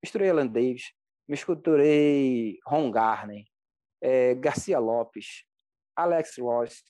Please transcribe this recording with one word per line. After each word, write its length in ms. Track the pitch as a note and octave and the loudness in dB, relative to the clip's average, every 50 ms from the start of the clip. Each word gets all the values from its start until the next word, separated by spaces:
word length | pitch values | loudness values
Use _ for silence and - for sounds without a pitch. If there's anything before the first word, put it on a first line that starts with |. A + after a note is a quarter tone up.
| - | -16
Misturei 280 | - - A3 G3 F#3+ | -8 -4 0 2 2
Alan 160 | F3 D#3 C#3+ | 2 2 0
Davis, 460 | B2 A2 A#2 A#2+ B2+ B2 B2+ - - _ _ _ _ _ _ _ - | 0 0 0 0 0 -2 -6 -10 -18 _ _ _ _ _ _ _ -10
misturei 1300 | C#3+ C#3+ - - F3 D#3 - E3+ D#3+ D3 C#3+ D3+ D3+ D3 D3 D3 D3 C#3+ C#3 C3 B2+ A#2+ A#2 A2 F#2 - _ | -10 -8 -4 -4 -4 -2 2 2 4 4 6 6 6 4 4 4 4 2 2 2 0 0 -2 -4 -6 -10 _
Ron 240 | - C#3 D3+ D#3 B2+ | -2 -2 0 0 0
Garney, 540 | G#2 A2+ A2+ A2 A2 G2+ G#2+ G#2+ G#2 G#2 G#2 _ _ _ _ _ _ _ _ _ _ _ | 0 0 0 0 0 -2 -6 -12 -14 -16 -18 _ _ _ _ _ _ _ _ _ _ _
é, 340 | - C3 C3 C3 B2+ B2+ B2 | -2 0 2 2 4 2 0
Garcia 440 | B2+ C3 D3 C#3+ - - - F#3 C#3 | 0 -2 -4 -4 -4 -4 -2 -2 0
Lopes, 680 | A#2 A2+ A2+ A#2 A#2 - _ G#2+ G#2 - - - _ _ _ _ _ _ _ _ _ _ _ | 0 0 -2 -2 -4 -6 _ -18 -18 -18 -20 -20 _ _ _ _ _ _ _ _ _ _ _
Alex 420 | - E3+ F3 E3+ E3 D#3 - - - | -4 -2 0 0 0 -2 -4 -8 -8
Ross. 440 | B2 A#2+ A#2 A#2+ A#2+ A#2 - - _ _ | -4 -2 0 -2 -2 -4 -8 -18 _ _